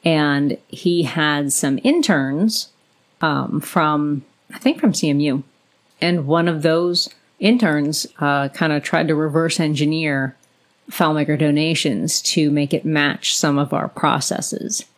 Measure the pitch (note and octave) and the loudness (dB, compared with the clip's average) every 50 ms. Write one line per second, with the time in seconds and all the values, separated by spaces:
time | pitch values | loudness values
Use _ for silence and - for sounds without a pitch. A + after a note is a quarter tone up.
0 | _ E3+ D#3+ D3+ D3+ D3 C#3+ C#3+ C#3+ C#3+ - - _ _ - C3+ - F3 F3 E3+ | _ 2 2 2 2 2 2 0 0 0 -2 -4 _ _ -18 -4 -2 0 2 2
1 | E3+ C3 - E3 D#3 D3+ D3 D3 C#3+ C#3+ C3+ - - C#3+ C3+ C3 - B3 D4 F4 | 0 0 0 0 0 0 2 0 0 -2 -2 -2 0 0 -2 0 2 2 2 2
2 | D4 - G3 D3 C3+ C3+ C#3 D3+ F#3+ A3 A3 - - - _ _ _ _ _ _ | 2 2 2 2 2 -2 -2 0 0 0 0 -2 -6 -8 _ _ _ _ _ _
3 | _ _ _ _ - D#3+ D3 C#3 B2+ - - - C#3+ - - F#3 D#3+ D3+ D3+ D3 | _ _ _ _ -2 -2 0 -2 -2 -2 -4 -6 -6 -2 -2 0 0 2 0 0
4 | D3 D3 D3 C#3 C#3 _ _ _ _ _ - - - B3+ D#4+ - - A#3 D#3+ - | 0 -2 -2 -4 -6 _ _ _ _ _ -20 -2 0 0 0 2 2 0 0 2
5 | - D3+ C#3+ C#3+ D3 D3 C3 C#3 C#3 _ _ _ _ _ _ _ _ _ _ _ | 0 0 2 2 2 0 0 -2 -4 _ _ _ _ _ _ _ _ _ _ _
6 | - E3+ F3 F3 D3 C#3 D#3 E3+ E3 F3 E3 D#3 D3 E3 D#3+ E3 F3 F3 F3 F3 | -2 0 0 0 0 2 2 2 2 2 0 0 0 2 2 2 0 0 0 -2
7 | - - - _ _ _ _ _ - G3+ A#3 B3 A3+ F3 D3+ D3 D3 D3 D#3 - | -4 -6 -8 _ _ _ _ _ 2 2 4 4 4 2 2 2 0 0 -2 -4
8 | - - _ - D3+ C#3+ C#3+ C#3+ C#3 C#3 - - E3+ D#3+ D3+ D3 D3 - - E3 | -6 -8 _ -2 0 0 2 2 0 -2 -2 -2 0 0 0 0 -2 0 0 0
9 | D#3+ D#3 D#3 D3 D#3 D#3 C#3+ D#3+ D#3+ E3 E3 - E3 D#3 D3+ C3+ D3 D3 D#3 D#3+ | 2 2 0 0 0 0 0 0 0 0 0 0 0 0 0 0 0 0 0 0
10 | D#3+ D3+ C#3+ C#3 C3+ C3 - _ _ _ _ _ _ _ _ _ _ - - - | -2 -2 0 -2 -2 -4 -6 _ _ _ _ _ _ _ _ _ _ -16 -2 0
11 | F#3 D#3 D#3 D3+ D3 C#3+ D3+ D3+ D#3 D3+ D3 D3 D#3 D#3+ E3 - - D3 A#2+ G2 | 2 2 2 2 0 0 0 2 2 2 2 2 2 0 0 0 0 -2 -2 -2
12 | E2+ F2+ - - - - - - D#3 D3 C#3+ D3 C#3+ C#3 - D3 - E3 D#3 D3+ | -2 -2 -4 -4 -4 -2 0 2 2 2 2 2 0 0 -2 -2 -2 0 0 2
13 | C#3+ D3 - - - - - - - D#3 C#3+ C#3+ C#3+ C#3+ - - - - - - | 2 0 -2 -4 -4 -4 -2 0 0 2 2 2 0 0 -2 -4 -4 -4 -6 -2
14 | - D3+ C3 C#3+ C#3 - - - - - - - - - - - - _ _ | 0 0 0 0 -2 -4 -4 -4 -4 -6 -8 -8 -6 -6 -8 -8 -8 _ _